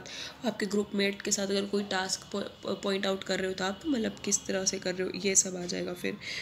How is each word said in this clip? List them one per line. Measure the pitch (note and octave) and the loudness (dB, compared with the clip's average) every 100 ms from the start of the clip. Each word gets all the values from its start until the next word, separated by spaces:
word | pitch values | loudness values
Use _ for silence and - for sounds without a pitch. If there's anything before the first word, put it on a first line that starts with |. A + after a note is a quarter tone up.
| - - - - - | -4 -10 -10 -4 -2
आपके | - G#3 | 0 2
ग्रुपमेट | G#3 G3+ G3+ G3 G3 | 2 2 2 2 2
के | - | 0
साथ | G#3 | 0
अगर | G3 G3 G3+ | 2 0 2
कोई | G3+ | 0
task | G3+ F#3+ F#3+ - - | 2 0 0 -2 -4
पॉ-, | G3+ - - - G3 | -4 -4 -6 -4 -2
point | G3+ G3 G3 | 0 2 2
out | F#3+ | 0
कर | - F#3 | 0 0
रहे | F#3+ | 0
हो | |
तो | F#3+ | 0
आप | F#3+ G3+ D#4+ | -2 -2 0
मतलब | B3+ G#3+ G3+ - | 2 0 -2 0
किस | G3+ - | 0 2
तरह | F#3+ F#3+ | 0 0
से | F#3+ | 0
कर | F#3 F3+ | 0 0
रहे | F#3 | -2
हो, | F3+ G3 | 0 4
ये | F#3+ | 4
सब | F#3 F3+ | 4 0
आ | F3 | -4
जाएगा। | F#3 F3+ | -2 -4
फिर | F3+ G3 G3+ - - | -2 -4 -4 -6 -8